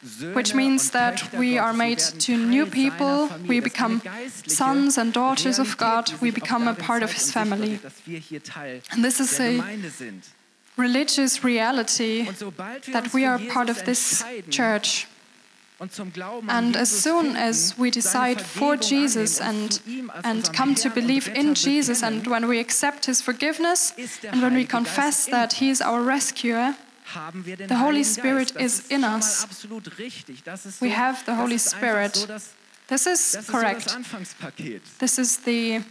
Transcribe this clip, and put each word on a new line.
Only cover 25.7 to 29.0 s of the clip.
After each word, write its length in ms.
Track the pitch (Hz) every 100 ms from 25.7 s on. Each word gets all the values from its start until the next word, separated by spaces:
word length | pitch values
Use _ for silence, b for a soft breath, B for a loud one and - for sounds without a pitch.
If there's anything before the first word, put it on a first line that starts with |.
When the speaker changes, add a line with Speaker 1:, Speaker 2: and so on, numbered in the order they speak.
Speaker 2:
is 100 | 262
our 240 | - 233 240
rescuer, 680 | 269 269 - 240 226 247 277 - - -
Speaker 1:
Haben 320 | 175 156 175
wir 120 | 180 185
den 120 | 196
Speaker 2:
the 60 |
Holy 300 | 240 277 294
Speaker 1:
Heiligen 100 | 277
Speaker 2:
Spirit 400 | - 262 269 262
Speaker 1:
Geist. 20 | -
Das 60 | 254
Speaker 2:
is 60 | 226
Speaker 1:
ist 100 | -
Speaker 2:
in 80 | 277